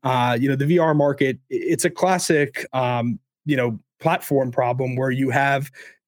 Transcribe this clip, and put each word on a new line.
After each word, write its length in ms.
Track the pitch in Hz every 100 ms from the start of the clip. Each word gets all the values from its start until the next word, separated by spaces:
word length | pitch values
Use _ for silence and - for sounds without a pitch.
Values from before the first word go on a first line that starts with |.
Uh, 340 | 131 127 123 120
you 100 | 139
know, 80 | 135
the 100 | 143
V 120 | 175
R 120 | 160
market, 440 | 151 143 139 135 127 -
i-, 20 |
it's 300 | 123 - 165 175
a 40 |
classic, 760 | 170 180 180 - 156 139 - -
um, 440 | 131 127 120 120 107 _ _ 151
you 100 | 139
know, 220 | 120 107 _ _
platform 500 | 160 175 - 139 127
problem 460 | 120 123 123 131 127
where 160 | 131
you 180 | 127 135
have, 400 | 143 139 139 139 - - -